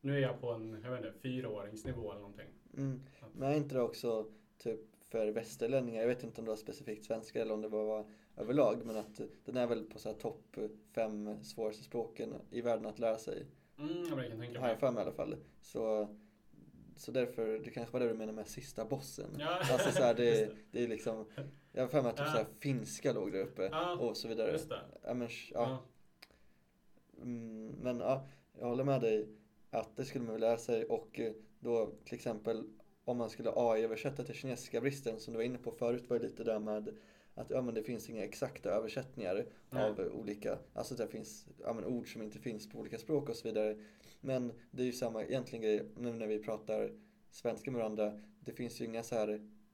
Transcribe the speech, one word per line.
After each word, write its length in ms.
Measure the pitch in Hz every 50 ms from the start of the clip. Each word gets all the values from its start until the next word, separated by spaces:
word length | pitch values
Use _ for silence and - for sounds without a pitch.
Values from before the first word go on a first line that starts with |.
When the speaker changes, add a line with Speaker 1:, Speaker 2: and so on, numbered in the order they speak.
Speaker 1:
nu 140 | - 139 139
är 40 | 139
jag 200 | 131 123 123 -
på 100 | 123 120
en, 300 | 117 113 110 110 110 107 110
jag 80 | 123
vet 140 | 127 127 113
inte, 140 | 110 - -
fyraåringsnivå 920 | - 131 127 127 127 110 104 101 - 101 110 107 - 135 120 120 110 101
eller 100 | 101 104
någonting. 260 | 101 101 104 104 110 - - - _ - -
Speaker 2:
Mm. 240 | - 139 135 135 131 - - - -
Speaker 1:
Att 140 | 127 - -
Speaker 2:
Men 160 | - 131 139
är 40 | 147
inte 200 | 151 143 143 139
det 60 | 127
också 500 | 120 113 - - - 120 113 110 107 - - - - _ _
typ 220 | _ - 117 113 110 - - - _ - -
för 180 | - 113 107 107
västerlänningar, 720 | 107 117 113 - - - 117 117 135 135 127 120 113 110
jag 60 | 113
vet 160 | 120 123 120 -
inte 180 | 117 110 -
om 40 | 113
det 60 | 113
var 60 | 110
specifikt 480 | 107 - - - - - 117 107 - -
svenska 360 | - 113 113 110 - - 117
eller 120 | 113 110 110
om 80 | 107
det 80 | 107 107
bara 160 | 107 107 107
var 200 | 107 107 107 107 - - - - _ -
överlag, 480 | - 104 113 127 147 131 107 110 120 -
men 120 | 117 110
att 240 | 107 101 - - - 110 - - - _
den 120 | - 123
är 100 | 127 120
väl 160 | 117 117 110 107
på 160 | - - -
så 100 | - 113
här 60 | 107
topp 420 | - - 113 - - - _ - - 107 107 - - - - -
fem 480 | 113 113 110 107 104 104 104 107 107 -
svåraste 400 | - - - 110 107 110 - -
språken 500 | - - 120 110 - - - 113 110 - - - -
i 100 | - 120
världen 240 | 117 120 117 107 107
att 140 | 107 107 -
lära 180 | 117 113 110
sig. 280 | 110 - - - - - - - - - _ -
Speaker 1:
Mm, 120 | - 147 160 165 175 175 165
ja, 60 | 151
men 40 | 131
jag 100 | 123 113
kan 80 | 113 113
tänka 200 | 120 120 120 123
Speaker 2:
Har 80 | 127
jag 60 | 120 113
Speaker 1:
mig. 60 | -
Speaker 2:
för 120 | 143 127
mig 80 | 120 110
i 40 | 92
alla 100 | - -
fall. 200 | - - - - - - - - -
Så, 540 | - - - 120 113 110 107 107 104 104 - - - - _ _ _ - - - - - - - - - -
så 160 | - - -
därför, 480 | 120 131 123 120 - - 113 110 110 110
det 100 | 110 117
kanske 220 | - 120 117 - -
var 60 | 127
det 80 | 123
du 60 | 117 113
menar 200 | 110 110 110 107
med 140 | 110 104
sista 380 | - - 127 - - - - 113
bossen. 500 | 107 139 135 - - - - - - - 143
Speaker 1:
Ja. 200 | 147 165 175 - - 131
Speaker 2:
Alltså 200 | 123 127 147 147
så 120 | 120 139 131
här, 100 | 120 113
det, 120 | 117 120
Speaker 1:
<laughs> 140 | 117 113 110
Just 120 | 107 107
det. 40 | - - - -
Speaker 2:
det 120 | - 120 120
är 40 |
liksom, 380 | 117 110 107 - 117 110 110 107 - - - 135 - - - - _
jag 100 | - -
har 60 | 127
för 140 | 120 - 147
mig 80 | 131 120
att 80 | 113
typ 80 | - 143
Speaker 1:
Ja. 60 | -
Speaker 2:
så 60 | -
här 100 | 113 107 - - -
finska 540 | - 143 135 117 104 - - - - - 117
låg 180 | 107 95 101
där 100 | 95 95
uppe 280 | 95 - - 95 92 98
Speaker 1:
Ja, 260 | 101 - 170 175 175 -
Speaker 2:
och 180 | 120 - 104
så 100 | - -
vidare. 240 | 113 113 113 110 104
Speaker 1:
just 180 | 78 - - -
det. 100 | - - - - - - -
Speaker 2:
Ja, 100 | - 123
men, 140 | 123 120
sh-, 240 | 117 - - - - -
ja. 160 | - 117 123
Speaker 1:
Ja. 100 | 131 131 - - _ - - - _ _ - _ - _ - - - _ _ _ _ _ _ - - - _ _ - -
Speaker 2:
Mm, 460 | - 123 120 117 117 113 110 110 110 110 - -
men 180 | - 123 123 120
ja, 280 | 90 113 135 135 - - - - _ _ _ -
jag 80 | 123
håller 160 | 120 120 127 135
med 180 | 143 135 127
dig 260 | 117 113 110 107 107 - - - - _ _ - - -
att 240 | - 113 110 - -
det 80 | - 131
skulle 200 | 131 - 135 120
man 80 | 113 110
vilja 140 | 113 113
lära 100 | 113 117
sig, 280 | 113 - - 120 113 113
och, 340 | - 117 110 - - - -
eh, 140 | 117 113 110 - - - - -
då 320 | - 120 117 113 110 - - - -
till 100 | - 117
exempel 480 | - - 123 110 104 104 117 113 110 110 - - - - - _ _ _
om 120 | - 123
man 120 | 120 117 110
skulle 220 | - - 117 113 -
A 220 | - 120 117 113
I-översätta 460 | 110 113 113 110 110 - 143 135 - 120
till 120 | 113 117
kinesiska, 460 | - - 131 120 - - - - -
bristen 380 | 123 139 139 139 - 117 113 107
som 140 | - - 117
du 40 |
var 60 | 113 113
inne 140 | 123 127
på 140 | 120 - 120
förut 380 | - - 123 117 123 123 120 -
var 100 | 120 117
lite 240 | 117 - - - 113
där 160 | 117 110 107
med 300 | 107 110 107 107 107 110 110 - - - - - - - -
att, 140 | - 120 -
ja, 120 | - 127
men 120 | 127 120 113
det 100 | 110 107
finns 260 | 131 120 110 - -
inga 140 | 117 110 98
exakta 460 | 107 - - 139 123 - - - 95
översättningar 760 | 92 110 113 107 - 135 135 - - - 104 90 92 104 - - - - - -
Speaker 1:
Nej. 200 | - - 107 107
Speaker 2:
av 100 | 104 -
olika, 600 | 92 - - - 110 104 104 104 - 107 - - - - -
alltså 220 | 110 113 - 127
det 120 | 120 110
finns, 400 | - - 110 110 - - - - - -
ja, 160 | - - - 117
men 120 | 113 87
ord 280 | 101 127 120 123 - -
som 80 | 120
inte 180 | 110 107 104 110
finns 300 | - 123 107 104 - -
på 100 | - 117
olika 180 | 110 - 117
språk 320 | 110 - - 156 139 - 113
och 60 | 117
så 120 | - -
vidare. 300 | 113 107 107 107 107 107 107 - - - - - - - -
Men 320 | - 127 131 127 123 120 113 - - -
det 100 | - 127 127
är 20 |
ju 60 | 127
samma 320 | 120 - 123 113 113 110 107
egentligen 380 | - 127 131 120 - - 117 110
grej 220 | 107 107 101 - - -
nu 160 | - 120 120 113
när 140 | 113 107
vi 120 | 107 107 107
pratar 520 | 107 - 110 107 - - 110 107 107 104 104 - - - _ _ _ -
svenska 400 | - - - 117 110 - - 135
med 80 | 127 120
varandra. 400 | 110 107 107 107 107 104 104 - - - - -
Det 120 | - - -
finns 280 | - 123 117 - -
ju 40 | 120
inga 180 | 113 113 113 113
så 120 | - 123
här 340 | 113 107 107 107 107 - - - - - _